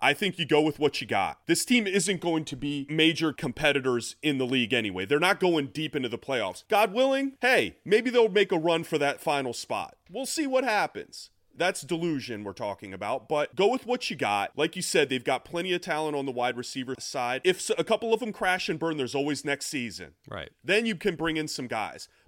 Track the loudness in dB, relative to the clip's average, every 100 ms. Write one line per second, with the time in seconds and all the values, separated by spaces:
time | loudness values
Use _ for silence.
0 | 0 2 -2 -2 2 4 4 2 0 0
1 | -2 0 0 -2 0 0 4 4 4 0
2 | 0 0 0 -2 -2 -6 -4 -4 -4 2
3 | 2 2 -2 -2 -6 0 2 2 2 0
4 | -2 -4 -2 0 0 0 2 0 0 -2
5 | 0 2 4 2 2 2 -2 -6 -4 -4
6 | -4 -6 -4 -2 -2 -6 0 2 4 4
7 | 2 2 -2 0 2 4 2 -4 2 2
8 | 4 4 4 4 2 2 2 2 0 0
9 | 0 0 0 0 0 -6 -6 -6 -6 -14
10 | _ -8 -6 -2 0 2 2 2 0 -4
11 | -12 -16 -20 _ _ -2 -2 -2 -4 -2
12 | 0 -2 -4 -8 -8 -6 -6 -6 -10 -6
13 | -4 -4 -2 -2 0 2 4 4 -2 -4
14 | -4 -2 2 2 0 0 -2 -2 0 2
15 | 2 0 0 -2 -2 -6 -2 -2 -2 -2
16 | -2 -2 -4 -2 -2 -2 -8 -8 -8 -8
17 | -8 -4 -2 0 2 0 0 -2 2 2
18 | 2 0 0 -2 0 0 0 -2 -2 -2
19 | -2 0 -2 -2 -2 -4 -4 -4 -6 -8
20 | -16 _ -12 -12 -12 _ 0 2 2 -2
21 | -2 0 -2 -2 -4 -6 -4 -4 -4 -8
22 | -18 _